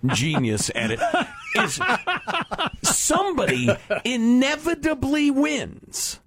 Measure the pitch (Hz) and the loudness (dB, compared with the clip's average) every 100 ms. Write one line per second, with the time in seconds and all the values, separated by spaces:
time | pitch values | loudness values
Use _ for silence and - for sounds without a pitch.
0 | 127 127 143 156 123 107 - 117 113 113 | 2 2 0 0 0 0 -2 -2 -2 0
1 | 698 392 - - - 427 370 135 370 - | 0 0 -2 -8 -4 0 0 0 0 0
2 | - 359 - 269 - - 320 - - - | -2 -6 -4 -6 -4 -4 -4 -2 -2 0
3 | - 320 403 320 202 127 123 - - 208 | 2 2 0 0 0 0 2 0 -2 -4
4 | - 247 226 247 269 294 311 330 302 302 | -2 0 4 4 4 0 -2 -2 0 0
5 | 269 302 294 269 294 285 147 - - - | 0 2 4 4 2 0 -6 -10 -12 -6
6 | - - | -6 -8